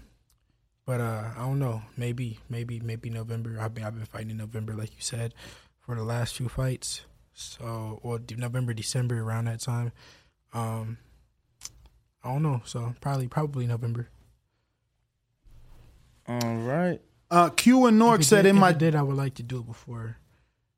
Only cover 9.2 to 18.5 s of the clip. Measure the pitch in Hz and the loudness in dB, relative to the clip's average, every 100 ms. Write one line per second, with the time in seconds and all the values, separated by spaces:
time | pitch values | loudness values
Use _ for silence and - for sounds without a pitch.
9.2 | 110 113 113 113 - 120 117 - - - | -2 -2 -2 -4 -4 -2 -4 -8 -18 -20
10.2 | _ _ _ 117 113 113 110 113 _ _ | _ _ _ -6 -4 -4 -6 -10 _ _
11.2 | _ _ _ _ - - - _ _ _ | _ _ _ _ -16 -16 -20 _ _ _
12.2 | 120 139 156 127 - 120 117 120 143 135 | -6 -2 0 0 -4 -6 -6 -6 -4 -2
13.2 | 123 - 151 135 120 117 120 117 120 - | -2 -2 -4 -2 -2 -2 -2 -4 -8 -14
14.2 | _ _ _ _ _ _ _ _ _ _ | _ _ _ _ _ _ _ _ _ _
15.2 | _ _ _ - - - - - _ _ | _ _ _ -20 -20 -20 -20 -20 _ _
16.2 | - 120 117 113 117 147 180 160 _ _ | -8 -4 -2 -2 -2 0 0 -2 _ _
17.2 | - 175 170 - 233 262 247 220 233 220 | 0 4 4 4 6 8 8 8 8 6
18.2 | 139 208 196 | 8 8 10